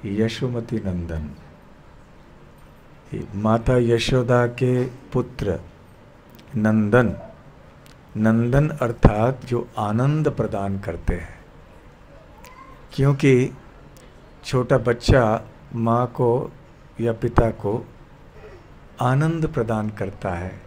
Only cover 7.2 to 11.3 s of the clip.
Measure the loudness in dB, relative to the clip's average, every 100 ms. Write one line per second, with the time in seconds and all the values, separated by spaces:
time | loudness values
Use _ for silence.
7.2 | -12 -18 -20 -20 -20 -20 -20 -20 -12 0
8.2 | 2 2 2 2 2 0 -4 4 4 4
9.2 | 0 -2 -4 -4 -4 -4 -2 0 0 0
10.2 | -2 -2 -4 -2 -4 -6 -6 -6 -4 -4
11.2 | -8